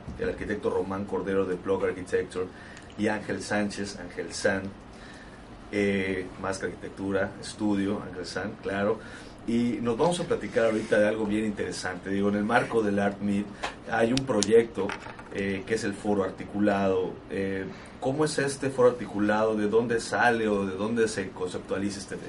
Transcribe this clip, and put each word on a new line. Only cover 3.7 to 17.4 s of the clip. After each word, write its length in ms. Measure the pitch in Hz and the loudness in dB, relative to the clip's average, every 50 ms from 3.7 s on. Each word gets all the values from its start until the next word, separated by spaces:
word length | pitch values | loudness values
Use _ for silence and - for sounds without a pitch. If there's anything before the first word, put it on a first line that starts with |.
| - 101 101 98 - - | -2 -4 -6 -6 -8 -10
Ángel 320 | 87 87 - 90 85 82 | -12 -10 -8 -8 -8 -8
San, 300 | - - - 104 98 95 95 98 - - - - - - - - - - - - - - - - - - - - 104 | -4 0 2 2 2 0 -2 -6 -10 -12 -16 -18 -18 -16 -16 -16 -16 -16 -16 -18 -18 -18 -18 -18 -16 -16 -10 -2 0
eh, 520 | 104 101 101 98 98 95 95 95 92 90 - - 90 | 2 4 4 4 2 2 0 -2 -2 -4 -6 -8 -6
Más 160 | 95 95 95 | -4 -4 -2
que 100 | - 98 | -2 -4
Arquitectura, 640 | 92 87 - - 90 - 95 98 98 98 95 101 101 - - | -6 -6 -6 -10 -10 -8 -4 -2 0 2 2 0 0 -4 -8
Estudio, 600 | - - - - 107 104 101 98 95 98 104 - | -12 -10 -6 -2 2 2 2 2 2 0 0 -2
Ángel 240 | - - - 92 87 | -4 -8 -8 -8 -8
San, 280 | - - 95 95 104 - - - | -6 -6 -4 -6 -6 -6 -6 -4
claro. 360 | 92 98 101 101 107 113 - - - - - - - - - - | -2 0 2 2 2 0 0 -4 -14 -14 -14 -14 -16 -16 -10 -4
Y 340 | 117 117 117 120 120 110 104 | 0 2 2 2 2 0 0
nos 160 | 117 120 113 | 0 0 2
vamos 240 | 110 151 175 175 - | 4 4 4 4 2
a 20 | - | 0
platicar 440 | - 113 - 107 104 - 120 113 | 0 0 0 0 0 2 4 4
ahorita 300 | 113 110 107 104 - - | 4 4 2 2 4 6
de 120 | 107 104 104 | 6 6 6
algo 160 | 110 110 107 | 4 2 0
bien 180 | 101 104 110 110 | 2 2 2 2
interesante. 680 | 107 98 - 92 90 87 - - 92 92 87 - 95 | 0 -2 -2 -4 -4 -4 -4 -4 -4 -4 -4 -4 -2
Digo, 180 | 98 98 101 101 | 0 2 2 4
en 60 | 101 | 2
el 100 | 104 104 | 2 2
marco 360 | 110 117 - - - 113 113 | 4 4 4 4 4 2 2
del 160 | 107 101 98 | 2 4 4
Art 220 | 101 101 101 101 - | 4 2 2 0 0
Meet 260 | 101 101 101 101 101 - - - - - - - - - | 0 0 2 0 0 -2 -6 -8 -8 -8 -8 -8 -6 -2
hay 220 | 113 113 117 113 131 | 2 4 4 4 2
un 120 | 135 135 | 0 0
proyecto, 600 | - 107 104 101 110 113 117 117 - - 101 95 104 - - - - - - - - - | 0 0 0 2 6 6 6 4 4 -2 -4 -4 -4 -4 -8 -10 -14 -14 -14 -14 -10 -6
eh, 300 | 101 98 98 98 95 95 | -4 -2 -2 -2 -4 -4
que 60 | - 113 | -4 -2
es 100 | 110 113 | -2 -2
el 100 | 107 98 | -4 -4
Foro 300 | - - 104 101 98 92 | -2 0 0 2 2 2
Articulado. 880 | 92 92 - 90 - - 101 104 104 98 98 98 95 95 92 92 82 - - - - | -2 -2 -8 -10 -6 0 2 4 4 4 4 4 4 4 2 0 -2 -4 -8 -10 -6
Eh, 360 | - 98 | -4 -2